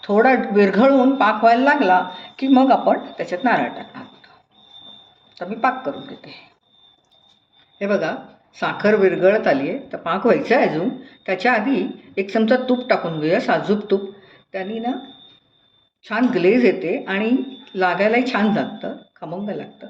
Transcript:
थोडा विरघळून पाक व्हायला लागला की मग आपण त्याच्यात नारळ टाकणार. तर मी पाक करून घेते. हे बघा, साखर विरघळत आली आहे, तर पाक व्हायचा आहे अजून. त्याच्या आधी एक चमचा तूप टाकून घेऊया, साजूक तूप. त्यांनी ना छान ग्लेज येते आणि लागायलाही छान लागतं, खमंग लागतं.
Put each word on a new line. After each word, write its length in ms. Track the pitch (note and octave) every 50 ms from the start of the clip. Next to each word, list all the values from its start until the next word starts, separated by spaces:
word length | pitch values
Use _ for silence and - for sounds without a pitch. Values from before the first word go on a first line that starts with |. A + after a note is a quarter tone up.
| -
थोडा 300 | - G3+ G#3 A#3+ C4+ C4 A3+ - -
विरघळून 600 | G3+ G3+ G3+ F#3+ F#3 F#3+ B3 C#4 C#4 C4+ B3 C4 C#4
पाक 300 | - G3+ G#3 A3 G#3+ A3
व्हायला 200 | A3+ A#3 A#3+ C4
लागला 440 | C#4+ D4 D4 A#3+ F#3 F#3 F3 - - - - - - - -
की 100 | C4+ C4+
मग 220 | C4+ B3+ C4+ C4+
आपण 280 | A3+ F#3 - - A#3+ -
त्याच्यात 460 | - - - - E3+ - F3+ F3+ -
नारळ 240 | A#3+ G#3+ D#3 B2+ A#2
टाकणार. 360 | G#2 - - - - - - - _ _ _ _ _ _ _ _ _ _ _ _ _ - - - - - _ _ _ _ _ _ _ -
तर 80 | F3+ F3+
मी 80 | A3
पाक 300 | A#3 - C4 B3+ - -
करून 160 | - - C3+
घेते. 320 | B2+ - - - - - - - - _ _ _ _ _ _ _ _ _ _ _ _ _ _ _ _ _ _ _ _ _ _ _ _ _ _ _
हे 60 | G3+
बघा, 280 | G3+ G#3 F3+ E3 D#3+ F3 - - - - _ _ _ _ -
साखर 340 | - D#3+ D#3 - - G#3 G#3+
विरघळत 520 | G3+ F#3+ F#3 E3+ D#3+ E3 F#3+ G#3 A3 -
आली 240 | G3+ D3+ C3+ C3+ D#3
आहे, 80 | G3+ C#4 - -
तर 40 | -
पाक 300 | - - E3 E3 G3+ G#3
व्हायचा 300 | A#3+ F#3+ D3 C#3 - A3
आहे 120 | C#4 C4 F3+
अजून. 200 | D3+ D#3 F3 B3+ - -
त्याच्या 540 | - - - _ _ - F#3+ F#3 - B3
आधी 340 | B3+ G#3+ G3+ C4+ C4+ G3 F#3+ - - - - - -
एक 140 | - G3 -
चमचा 260 | - A3 A3 A3 B3+
तूप 320 | B3+ - - B3+ A#3+ - -
टाकून 320 | G3 F3+ - E3+ D#3+ D#3
घेऊया, 200 | D3+ D#3 F3 A3
साजूक 500 | - - F#3 D#3 D3 D#3+ G#3 G3+ - -
तूप. 100 | G3 G3 - - - - - _ - _ _ _
त्यांनी 260 | - F#3+ F#3 G3 A3 A3+
ना 120 | A3+ A#3+ C#4 - - - - _ _ _ _ _ _ _ _ _ _ _ _ _ _ _ _ _ _ -
छान 160 | G#3+ A3 B3+
ग्लेज 400 | A#3+ - F3+ E3+ F#3 A3 B3+ A#3+
येते 400 | G3+ F3+ - - E3 G#3+ C#4+ - -
आणि 280 | F#3+ G3 G#3+ A3+ B3 - - - - - - - -
लागायलाही 580 | F#3+ F#3 F3+ F3 E3+ G3 A3 A3+ B3 B3+ B3+
छान 200 | - G3+ G#3 G#3+
लागतं, 440 | F#3 D#3 B2+ G#2+ - - - - - - - _ _ _
खमंग 280 | - D#3 E3 F#3 G#3 G#3
लागतं. 380 | F#3 - - - - _ -